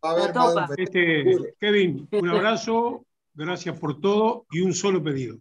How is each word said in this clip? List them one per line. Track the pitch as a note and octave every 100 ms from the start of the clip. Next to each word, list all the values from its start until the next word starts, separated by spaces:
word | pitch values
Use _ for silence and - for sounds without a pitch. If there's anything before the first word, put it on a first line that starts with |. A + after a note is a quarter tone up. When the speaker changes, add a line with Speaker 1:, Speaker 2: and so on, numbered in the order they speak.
Speaker 1:
Va | D#3+
a |
haber | E3+ F3+
Speaker 2:
Está | F3
todo | -
Speaker 1:
más |
de | E3+
un | C#3
Speaker 2:
pago. | C#3+
Speaker 3:
Este, | F#3 F#3 F3 D#3+
Speaker 1:
festejo. | C3+ B2 - -
Speaker 3:
Kevin, | G#3 G#3 F3+ C3+ D3+
un | G#3 F3
abrazo, | E3+ G3+ A3+ - A3+ A#3+ C4 _ _ _
gracias | D3 D#3 F3+ F3 -
por | D#3 C#3+
todo | G3 G#3 A3 A#3+ _
y | D#3+
un | F#3
solo | F3 G3+ F#3
pedido. | D#3 C3+ B2 A2